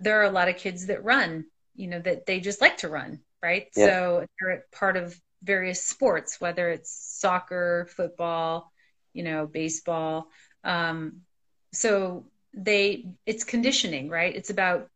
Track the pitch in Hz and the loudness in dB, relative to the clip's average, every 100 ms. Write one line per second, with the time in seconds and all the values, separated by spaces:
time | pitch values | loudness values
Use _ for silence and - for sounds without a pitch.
0 | 196 214 202 190 180 180 196 180 185 202 | 2 4 4 4 2 0 -4 -6 -4 -2
1 | 214 262 180 160 156 _ _ - 185 175 | 2 4 2 -2 -10 _ _ -12 -8 -4
2 | 180 170 - 185 190 208 285 - 170 151 | -2 -2 -2 -2 -2 4 4 4 -4 -6
3 | - 156 _ _ 170 185 - - 202 185 | -8 -12 _ _ -2 -2 0 6 6 6
4 | 180 175 175 - 185 180 - - 196 185 | 2 0 -2 -4 -4 -4 -8 -2 0 0
5 | 175 - _ _ 185 190 185 180 - - | -4 -10 _ _ -2 0 0 -2 -4 2
6 | 254 165 - - 175 170 175 165 - - | 2 2 -2 -4 -4 0 -2 -2 -8 -14
7 | - - 190 180 - 180 175 175 175 - | -14 -2 0 0 -2 -2 0 0 -2 -6
8 | 175 175 170 165 165 165 170 _ _ _ | -6 -4 -2 -2 -2 -4 -8 _ _ _
9 | _ - 170 156 151 160 160 160 - 165 | _ -8 -4 -4 -4 -4 -4 -4 -2 -2
10 | 160 160 160 - _ _ 196 175 170 160 | -2 -4 -6 -16 _ _ -2 0 0 -2
11 | 156 180 - _ _ _ _ - 226 202 | -6 -10 -20 _ _ _ _ -2 2 2
12 | 190 180 - _ _ - 190 208 202 202 | 0 -6 -12 _ _ -6 2 4 4 0
13 | 185 - - 226 - 240 247 277 180 147 | -8 -10 -8 -6 -2 0 2 2 0 -4
14 | 143 165 175 196 196 196 185 175 - | -4 -2 -2 -2 -4 0 2 0 -4